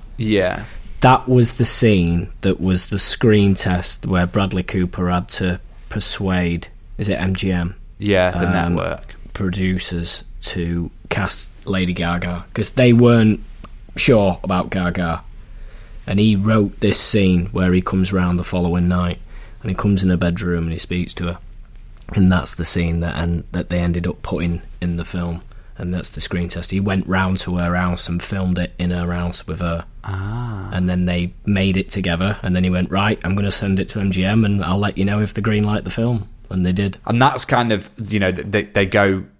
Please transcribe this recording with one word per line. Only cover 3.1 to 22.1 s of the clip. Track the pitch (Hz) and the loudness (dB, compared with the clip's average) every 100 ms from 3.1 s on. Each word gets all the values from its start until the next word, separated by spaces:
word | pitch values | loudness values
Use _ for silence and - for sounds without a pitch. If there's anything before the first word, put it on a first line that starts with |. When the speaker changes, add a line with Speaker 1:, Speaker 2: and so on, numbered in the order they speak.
| - 120 107 98 | 2 4 6 4
Speaker 2:
test | 95 95 90 - - | 2 0 -2 -2 -4
where | 82 92 87 | -2 0 2
Bradley | 104 98 92 | 0 0 -2
Cooper | - 95 90 - 90 | -2 -2 -2 -2 -2
had | 90 - | -2 -2
to | - 92 90 - - - | -2 -2 -4 -8 -18 -10
persuade, | 107 - - 95 92 87 85 - - - - | -4 -2 0 0 0 0 -2 -6 -16 -12 -4
is | 98 | -2
it | 85 | 0
M | 92 | 0
G | 92 95 | 0 0
M? | 90 87 - - - | -2 -2 -6 -16 -6
Speaker 1:
Yeah, | 104 95 90 | 0 4 2
the | 87 87 | 2 0
Speaker 2:
Um, | 90 87 | 0 0
Speaker 1:
network. | 87 85 - - - - | 0 -2 -6 -12 -16 -12
Speaker 2:
producers | - 95 95 92 92 - 85 85 - - - | -4 -4 0 0 0 -2 -4 -4 -6 -10 -8
to | - 90 85 85 85 - - | -4 -2 -2 -2 -4 -8 -6
cast | - 95 - - - - | -2 -2 -2 -4 -8 -4
Lady | 95 90 | -2 -2
Gaga, | 87 85 87 90 87 - | -2 -2 -2 -4 -6 -6
'cause | - 107 | -4 -2
they | - 123 | 4 6
weren't | 117 120 117 110 101 - - - - - - | 8 8 8 6 4 -2 -16 -16 -18 -10 0
sure | - 113 98 87 | 4 6 4 0
about | - 92 - | -2 -2 -2
Gaga. | 95 90 90 85 80 - - - - - - - - - | -2 -2 0 -2 -4 -8 -18 -18 -16 -16 -16 -18 -12 -2
And | 98 | 2
he | 107 | 4
wrote | 101 104 110 101 - | 4 4 4 2 2
this | 104 - | 0 2
scene | - 107 95 90 90 | 2 4 4 4 2
where | 92 90 | 0 2
he | 92 | 2
comes | - 95 92 | 2 0 2
round | 95 90 87 | 2 2 0
the | |
following | 85 90 90 87 87 | -2 0 0 2 2
night | 90 87 87 - - - - | 2 0 -4 -10 -16 -16 -10
and | 120 | -6
he | 92 | -2
comes | 104 95 | 2 2
in | 95 | 4
her | 87 | 2
bedroom | 87 87 90 85 | 2 0 -2 -2
and | 82 | -2
he | 80 | -4
speaks | - 90 85 | -4 -4 -4
to | - 87 | -4 -6
her. | 87 - - - - - - - | -6 -12 -18 -18 -18 -20 -18 -4